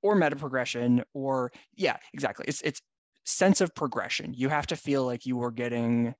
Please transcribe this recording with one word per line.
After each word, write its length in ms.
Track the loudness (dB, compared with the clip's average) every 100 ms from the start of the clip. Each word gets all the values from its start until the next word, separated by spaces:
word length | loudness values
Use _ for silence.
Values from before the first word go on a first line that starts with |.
Or 120 | 4
meta 220 | 4 4 0
progression, 640 | -4 -2 -2 -2 4 4 2
or, 360 | -6 -2 0 -2 -6 _
yeah, 220 | -2 0 0 -8
exactly. 320 | -6 -4 -4 -6
It's, 140 | -4
it's 200 | -4 -6 _ _ _ _
sense 360 | -8 2 4 4
of 120 | 2
progression. 600 | 0 -4 -2 -4 -6 -6
You 140 | -2 0
have 160 | 0 -2
to 80 | -6
feel 280 | -2 0
like 220 | 0 -4 -4
you 160 | -2
are 80 | -2
getting 640 | -4 -4 -2 0 2 0 -6